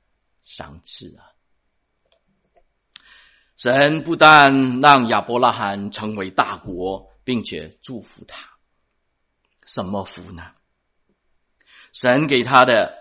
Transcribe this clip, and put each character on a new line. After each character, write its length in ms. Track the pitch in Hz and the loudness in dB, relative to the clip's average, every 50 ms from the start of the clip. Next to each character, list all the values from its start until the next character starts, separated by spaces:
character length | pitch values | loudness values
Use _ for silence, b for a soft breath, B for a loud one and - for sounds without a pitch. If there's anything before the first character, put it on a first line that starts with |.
| _ _ _ _ _ _ _ _ _ | _ _ _ _ _ _ _ _ _
赏 360 | - - - 80 73 71 80 | -20 -20 -20 -20 -20 -20 -20
赐 360 | - - - - - - - _ | -20 -20 -20 -18 -20 -20 -20 _
啊。 180 | _ _ _ _ _ _ _ _ _ _ _ _ _ _ _ _ _ _ _ _ _ _ _ _ _ _ _ _ _ _ _ _ _ _ B B B B B B B B B B B B B - | _ _ _ _ _ _ _ _ _ _ _ _ _ _ _ _ _ _ _ _ _ _ _ _ _ _ _ _ _ _ _ _ _ _ B B B B B B B B B B B B B -8
神 460 | - 120 127 139 143 147 156 156 135 | -4 -2 0 2 2 0 0 -2 -6
不 120 | 165 165 | -6 0
但 640 | - 156 156 156 151 143 139 135 135 135 127 123 127 | 4 6 8 8 8 8 6 4 2 0 0 -2 2
让 300 | 143 147 143 135 120 113 | 4 4 4 4 2 0
亚 100 | 117 104 | -2 -2
伯 180 | - - 120 123 | -2 -2 -2 0
拉 140 | 127 120 | 0 0
罕 400 | 107 117 110 101 101 101 101 98 | 0 0 -4 -6 -6 -6 -10 -10
成 240 | - - 107 107 107 | -10 -10 -10 -10 -8
为 140 | 104 95 95 | -8 -10 -6
大 260 | - - - 107 101 | -4 -4 -4 -4 -6
国， 560 | 92 - 104 90 87 90 95 95 95 - _ _ _ _ | -12 -14 -14 -12 -8 -8 -6 -8 -8 -12 _ _ _ _
并 180 | - 127 113 101 | -6 -6 -6 -6
且 340 | - 92 78 78 78 - _ | -8 -10 -12 -14 -14 -18 _
祝 200 | - - 131 107 | -20 -18 -18 -18
福 220 | - - _ _ - | -18 -20 _ _ -20
他， 280 | - - - - - _ _ _ _ _ _ _ _ _ _ _ _ _ _ _ _ _ _ _ _ _ _ _ | -20 -20 -20 -20 -20 _ _ _ _ _ _ _ _ _ _ _ _ _ _ _ _ _ _ _ _ _ _ _
什 180 | - - - 98 | -12 -10 -10 -8
么 220 | 90 104 98 95 | -8 -8 -8 -10
福 260 | - - 87 87 90 | -10 -14 -20 -20 -20
呢？ 220 | 92 82 82 - _ _ _ _ _ _ _ _ _ _ _ _ _ _ _ _ _ _ _ _ _ B B B B B B B | -20 -20 -20 -20 _ _ _ _ _ _ _ _ _ _ _ _ _ _ _ _ _ _ _ _ _ B B B B B B B
神 360 | - - - 123 123 143 160 143 | -14 -4 0 0 2 2 2 0
给 140 | 143 123 | 0 0
他 220 | 120 123 139 127 127 | 0 2 4 4 6
的 300 | 131 120 107 90 - - - | 6 4 2 0 -2 -6 -12